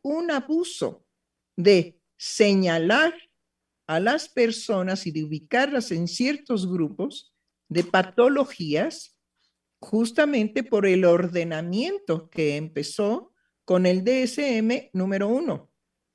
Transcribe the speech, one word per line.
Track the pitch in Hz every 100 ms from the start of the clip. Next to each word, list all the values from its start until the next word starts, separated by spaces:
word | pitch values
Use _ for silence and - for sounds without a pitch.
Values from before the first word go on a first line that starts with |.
un | 277 320 339
abuso | 285 269 320 349 - 123 - _ _ _ _ _ -
de | 185 185 - - _ _
señalar | - - 208 196 180 165 170 247 330 330 - _ _ _ _ _ -
a | 160
las | 214 311 -
personas | 254 233 226 - 196 185 190 175
y |
de | 156
ubicarlas | 151 156 - 240 277 269 -
en | 170 170
ciertos | - 254 294 - 214 185
grupos | 180 151 151 247 - - _ _ _ _
de | 165
patologías | 175 185 185 - 247 285 262 - 156 151 302 - - _ _ _ _ _ _ _
justamente | - 220 226 269 294 262 214 220
por | 226 208 196
el | 185
ordenamiento | 175 175 175 175 165 160 170 196 330 392 - 160 160
que | - 151 147
empezó | 160 143 151 - 208 277 - _ _ _ -
con | 180
el | 180 185
D | 202 262
S | 254 294 285 226
M | 220 247 -
número | 185 185 196 202
uno. | 262 320 147 - _ _ _ _